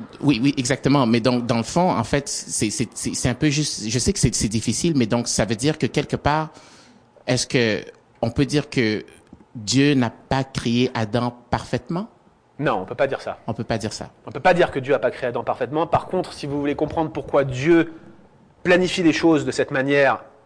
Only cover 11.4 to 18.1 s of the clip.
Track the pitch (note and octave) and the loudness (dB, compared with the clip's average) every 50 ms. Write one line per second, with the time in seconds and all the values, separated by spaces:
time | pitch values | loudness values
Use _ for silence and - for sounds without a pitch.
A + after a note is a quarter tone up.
11.4 | - _ - A2+ A2+ - - A#2+ - - E3+ F3 G#3+ - _ _ _ _ _ _ | -8 _ -4 -4 -4 -4 -6 -6 -4 -6 -6 -6 -6 -8 _ _ _ _ _ _
12.4 | _ _ _ - C#3 D3+ A#2+ G2 F#2+ F#2+ A2 - C#3+ C3 C3 - - G#2+ F2+ - | _ _ _ -4 -2 0 0 -2 -4 -6 -2 -2 0 0 -2 -4 -6 -8 -10 -8
13.4 | - - A2 - A2+ - A#2 G#2+ G#2+ G#2+ - - D#2+ C#2+ - _ _ - - C#3 | -8 -8 -6 -6 -4 -4 -4 -4 -4 -6 -8 -8 -12 -14 -16 _ _ -14 -8 0
14.4 | C3 F3 F3+ E3+ E3+ - - C#3+ B2 C3 C#3 B2 - B2 - - - B2 A#2 B2 | 2 4 4 4 2 0 0 -2 -2 0 0 2 2 0 -2 -2 -4 -4 -4 -4
15.4 | A2+ - A#2+ - B2+ A2+ C#3+ D3+ E3 D#3 - C3 - - - F#3 E3+ - - - | -4 -4 -4 -4 -4 -4 -2 -2 0 0 0 0 0 -2 -4 -4 -4 -4 -8 -10
16.4 | - C#3+ C#3 D3 C#3+ D3 C#3 - D#3 D3 - E3 D#3+ D#3 D#3 D3+ C3 - - D3 | -8 -6 -4 -2 -2 -2 -2 -2 -2 -2 -2 -2 -4 -2 -4 -8 -6 0 2 2
17.4 | C#3 C3+ B2+ B2+ C3+ D#3+ E3+ E3 E3 - - - - - | 2 2 -2 0 2 4 6 4 4 2 -4 -14 -20 -20